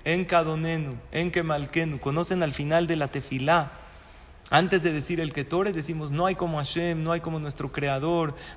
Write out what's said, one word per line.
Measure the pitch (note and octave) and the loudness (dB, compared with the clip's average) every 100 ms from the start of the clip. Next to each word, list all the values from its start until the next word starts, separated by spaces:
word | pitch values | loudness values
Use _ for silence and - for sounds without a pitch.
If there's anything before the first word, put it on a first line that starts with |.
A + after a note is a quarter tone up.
en | D3+ F3 | -2 0
kadonenu, | F#3 F3 D#3+ D#3 D#3+ D#3+ D3 A#2+ - | 4 4 4 0 0 -2 -4 -8 -6
en | D3+ F3 | -2 0
kemalkenu". | F3 E3 D3 C#3+ E3 D#3+ C#3 | 0 2 0 0 -2 0 -2
Conocen | C#3+ C#3+ E3+ F#3 | -2 0 0 2
al | D#3+ | 0
final | C#3 D3 E3 E3+ | 0 2 2 4
de | E3 | 2
la | C#3+ | 0
tefilá. | C#3+ - C3+ C#3 E3+ C#3 - - - - - - - - | -4 -4 -2 4 4 2 -6 -18 -20 -20 -20 -20 -20 2
Antes | C#3+ F3+ F#3+ | 4 4 4
de | E3+ | 2
decir | D3+ C#3+ E3+ | 0 -2 -2
el | D#3 | -2
Ketore, | C3+ C3+ E3+ G3+ | -4 -2 0 0
decimos, | E3+ D3 D#3+ D3+ | -2 -4 -4 -2
"No | C#3+ F3+ | 0 0
hay | |
como | F#3+ F3 D3+ | 0 -2 -2
Hashem, | C#3 E3+ E3+ E3 | -2 0 0 0
no | D#3+ | 0
hay | E3+ | 0
como | E3 D#3+ | -2 -4
nuestro | D3 C#3 C#3+ | -4 -6 -6
creador. | - C#3+ C3+ D#3 E3+ D#3 C#3 - | -2 0 0 2 2 2 -2 -12